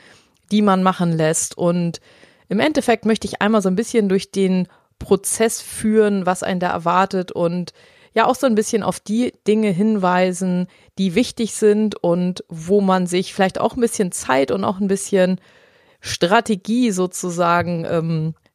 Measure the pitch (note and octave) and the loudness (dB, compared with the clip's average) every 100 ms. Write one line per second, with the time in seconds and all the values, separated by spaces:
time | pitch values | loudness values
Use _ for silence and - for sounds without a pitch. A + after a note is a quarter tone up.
0 | - - _ _ _ G#3 G#3 F#3 F#3 F3+ | -20 -20 _ _ _ 2 4 4 2 2
1 | F3 D#3+ D#3 E3 - - F3 F3 E3+ - | 0 2 0 0 -4 -2 0 0 -2 -6
2 | - _ - _ _ G3+ D4 C#4+ - A3 | -16 _ -20 _ _ 0 0 0 0 0
3 | G#3+ A3 - - G3+ A3 F#3 F#3 A#3 A#3 | 0 -2 -2 -2 0 2 2 -2 0 0
4 | G3+ F#3+ - G3 F#3+ F#3 F3+ _ _ _ | 2 0 -2 -2 0 0 -2 _ _ _
5 | - G3 - - A3+ - - - A3 A3 | 0 0 0 -2 -2 -2 -10 -6 0 2
6 | G#3 G3+ F3 F#3 - F#3 F3+ F3 E3+ F3+ | 2 0 -2 -2 -2 -2 -2 -2 0 2
7 | F#3+ F#3+ F3+ - E3+ F3+ E3+ - - _ | 2 -2 -4 -4 -2 -2 -8 -14 -20 _
8 | _ A3 A3+ B3+ C4+ G#3+ G#3+ G#3+ F#3+ - | _ 0 2 2 2 2 0 -2 -2 -6
9 | - A3 B3 - - G#3+ G#3+ F3 G#3+ G#3+ | -4 -2 -2 -2 0 2 2 2 2 2
10 | F3+ F3+ F#3 F3+ F#3+ F3+ F3+ _ _ - | 2 2 2 0 -2 -2 -4 _ _ -4
11 | F#3+ F3 B3 - A3 - G#3+ G#3 G#3+ - | 0 0 0 -2 -6 2 2 4 0 0
12 | F3 F3 F3+ F3+ - E3 E3 G3+ F#3+ F#3 | 0 0 0 -4 -12 -12 0 2 4 2
13 | F3 F3 G3 - F#3+ - A#3 C4 A#3 - | 2 -2 -4 0 -2 0 -2 0 -2 0
14 | F#3 - - C4 C#4 G3 G#3+ F#3+ G3+ G3 | -4 -4 0 0 2 0 -2 -2 -2 -2
15 | - G3 F#3 F#3 _ _ _ _ _ _ | 0 2 2 0 _ _ _ _ _ _
16 | - - F3 A3+ A3 G3 - A#3+ A#3+ F#3 | -12 -2 2 2 2 -4 -2 0 0 0
17 | F#3 - F3+ E3+ E3+ F3 E3+ E3+ - E3 | -2 -4 -6 -2 2 2 0 -4 -4 -4
18 | E3 D#3+ D#3+ D#3 _ | -2 -2 -4 -8 _